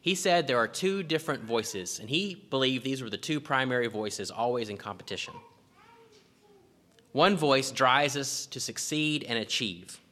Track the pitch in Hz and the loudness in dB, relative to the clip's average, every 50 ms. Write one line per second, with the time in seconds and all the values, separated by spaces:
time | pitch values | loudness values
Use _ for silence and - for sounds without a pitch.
0 | - 170 190 180 - 196 175 175 160 135 123 120 113 110 - - 185 190 196 196 | 2 0 0 2 4 4 4 4 4 4 4 4 2 2 0 0 0 0 0 0
1 | 185 151 160 156 156 - 143 120 113 110 117 113 107 - - 98 90 - - - | -2 -2 -2 -2 0 -2 -4 -4 -2 0 0 0 0 0 -6 -6 -6 -6 -8 -10
2 | 110 110 139 170 202 202 175 - - - 139 135 135 131 131 127 110 131 135 131 | -6 -2 -2 0 0 -2 -6 -10 -8 -4 0 2 2 2 2 0 -2 -4 -4 -4
3 | 131 113 101 98 - - 156 147 139 - 143 131 131 127 127 123 120 117 104 107 | -4 -8 -8 -8 -4 -4 -4 -4 -2 0 0 0 2 2 2 0 0 0 -2 -4
4 | 107 104 - - 101 90 - 110 117 123 123 123 113 104 104 98 - 107 101 95 | -4 -4 -6 -6 -8 -8 -4 -2 -2 0 0 -2 -4 -6 -8 -10 -10 -10 -12 -12
5 | - - 101 90 - - - - - - _ _ _ _ _ _ - 453 466 466 | -10 -10 -8 -8 -8 -10 -10 -16 -18 -20 _ _ _ _ _ _ -20 -20 -20 -20
6 | 453 453 440 427 427 _ _ _ _ _ - - _ _ _ _ _ _ _ _ | -20 -20 -20 -20 _ _ _ _ _ _ -20 -20 _ _ _ _ _ _ _ _
7 | _ _ - 131 160 196 208 165 156 143 135 135 131 131 123 - 135 127 127 139 | _ _ 2 6 6 6 6 4 4 4 4 4 4 0 0 4 6 6 6 6
8 | 147 143 127 143 139 127 - - - - - 131 - - 110 - - - 151 151 | 4 2 0 -2 -4 -4 -6 -6 -8 -10 -8 -8 -8 -8 -6 -6 -6 -2 -2 0
9 | 151 151 151 147 - 117 117 113 107 - - - 131 104 90 87 92 - - - | 0 0 0 -2 -2 -2 -4 -4 -2 -2 -2 -2 -2 -4 -4 -8 -14 -18 -20 -20
10 | _ _ | _ _